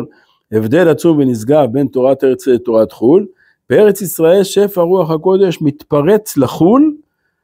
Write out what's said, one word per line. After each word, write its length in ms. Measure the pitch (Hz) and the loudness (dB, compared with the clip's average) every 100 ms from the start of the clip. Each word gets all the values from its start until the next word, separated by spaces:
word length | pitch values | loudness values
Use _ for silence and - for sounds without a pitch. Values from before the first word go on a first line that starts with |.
| - _ _ _ _ | -2 _ _ _ _
"הבדל 360 | 107 110 147 175 | -6 -2 0 2
עצום 300 | 147 170 156 | 2 0 0
ונשגב 480 | 135 120 110 151 135 | 0 -2 0 0 0
בין 140 | 120 135 | -2 -2
תורת 380 | 131 127 135 | 0 0 0
ארץ 160 | 135 123 | 0 -2
ישראל 160 | - 123 | 0 -2
לתורת 360 | 107 113 110 | 0 0 0
חו"ל, 340 | - 113 175 214 - _ _ _ | 0 2 2 0 -10 _ _ _
בארץ 300 | 131 214 202 | 2 2 0
ישראל 440 | 185 - 160 185 | -6 -2 2 2
שפע 360 | 190 - 202 196 | 0 -2 -2 -2
רוח 300 | 170 190 160 | -2 0 -2
הקודש 480 | 156 170 190 196 160 | -2 -2 0 0 -2
מתפרץ 760 | 151 143 - 147 147 214 214 - | -4 -6 -4 -2 0 0 -2 -4
לחו"ל, 580 | - - 160 247 302 294 _ _ _ _ | -4 0 2 4 2 -2 _ _ _ _